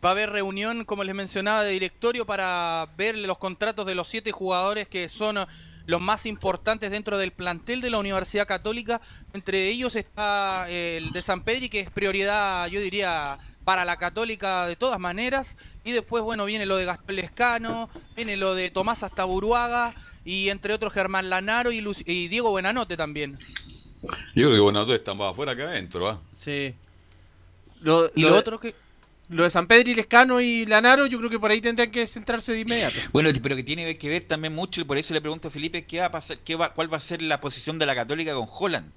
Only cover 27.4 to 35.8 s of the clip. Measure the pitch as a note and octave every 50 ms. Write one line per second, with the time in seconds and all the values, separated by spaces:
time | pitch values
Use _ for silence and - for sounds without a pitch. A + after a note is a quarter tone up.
27.4 | - - - - - - - - - D#3 D#3 E3 E3 D#3+ - D#3 D#3+ D#3+ F3 G3+
28.4 | - - A3 A3+ - A#3 G#3+ - _ - - - - _ _ _ _ - F3 D#3+
29.4 | E3+ F3 - F3+ E3+ E3 A3+ A#3 B3 A#3+ B3 A3+ G#3+ - - A#3 B3+ B3+ B3+ B3
30.4 | B3 A#3+ A#3 A#3 A3+ G#3+ G#3+ G#3+ A3 B3 C4 C#4 C#4+ C#4 A#3+ A#3+ A3+ A#3 A3 A3+
31.4 | G#3 G#3+ G#3+ A3+ G#3+ A#3 A#3 A#3 A#3+ A3+ G#3 B3 A#3 A3 - A#3 G#3 - A#3 A#3
32.4 | - - A#3 A3 A3 A3 A#3 A#3 G#3 C3+ A#2 - - - - C#3+ D3+ D#3+ D3+ B2+
33.4 | A#2 C3+ C#3 C3 B2+ B2 D3 E3 E3+ E3 D#3+ - - D3 D#3 F3 E3+ - D#3+ D#3
34.4 | D#3 D#3+ D#3+ D#3+ F#3 F#3 - F3+ E3+ C#3 C#3 C#3 D#3 - E3 D#3 D3 D3+ D#3 E3
35.4 | - D#3+ - D3+ D3 E3 E3 E3+